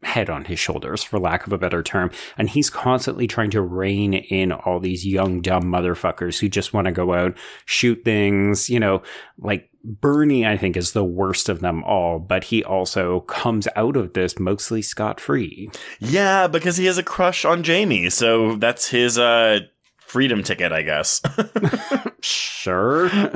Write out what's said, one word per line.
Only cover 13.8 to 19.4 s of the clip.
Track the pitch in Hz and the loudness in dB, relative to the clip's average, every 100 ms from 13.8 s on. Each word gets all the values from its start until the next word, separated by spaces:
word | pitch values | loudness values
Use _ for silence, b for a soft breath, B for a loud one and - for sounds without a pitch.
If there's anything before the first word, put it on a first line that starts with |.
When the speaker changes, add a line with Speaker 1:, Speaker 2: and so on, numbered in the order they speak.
| 117 139 | 0 0
Speaker 1:
of | 90 | -2
this | 95 90 - | -2 -2 -2
mostly | 92 101 - 113 | -2 -2 -2 -4
scot-free. | - - 107 - - 139 90 - 107 B B B | -4 -4 -4 -4 -2 -2 -2 -8 -16 B B B
Speaker 2:
Yeah, | 110 180 196 190 175 | -2 2 4 4 4
because | 165 175 170 | 2 0 2
he | |
has | 185 180 | 2 2
a | |
crush | 175 - 180 180 | -2 0 0 2
on | 156 170 | 2 2
Jamie, | 165 175 208 101 87 | 2 2 2 2 2
so | - 117 117 110 | 2 4 4 2
that's | 107 117 123 - | 2 0 0 0
his, | 120 120 120 | 2 2 4
uh, | 120 117 | 4 6